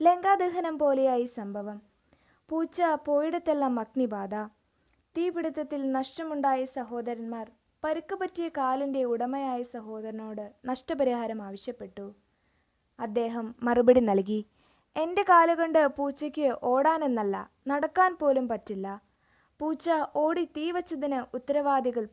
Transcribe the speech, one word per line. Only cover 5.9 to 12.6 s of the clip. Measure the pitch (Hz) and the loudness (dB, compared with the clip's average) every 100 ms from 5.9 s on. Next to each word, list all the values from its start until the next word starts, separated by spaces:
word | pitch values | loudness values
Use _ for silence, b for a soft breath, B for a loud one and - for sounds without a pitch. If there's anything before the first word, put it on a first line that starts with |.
നഷ്ടമുണ്ടായ | 262 262 - 320 294 277 262 | -2 -4 -8 -8 -2 0 0
സഹോദരന്മാർ | 262 269 233 240 233 226 226 233 220 _ _ _ | -2 -8 -8 -8 -6 -8 -8 -10 -12 _ _ _
പരിക്ക് | 311 311 330 | -4 -4 -4
പറ്റിയ | 392 370 - 339 | -6 -6 -6 -6
കാലിൻ്റെ | 330 262 262 285 269 | -2 -2 0 -2 -2
ഉടമയായ | 247 233 247 269 269 247 | 0 -2 -2 -4 -4 -6
സഹോദരനോട് | 247 240 214 220 220 220 220 214 208 - - | -8 -12 -12 -10 -10 -10 -10 -10 -12 -12 -8
നഷ്ടപരിഹാരം | 262 - 311 262 240 226 220 | -8 -4 0 0 0 -2 -6
ആവശ്യപ്പെട്ടു. | 202 196 - 240 196 185 196 208 _ _ _ _ | -10 -12 -12 -12 -12 -14 -16 -16 _ _ _ _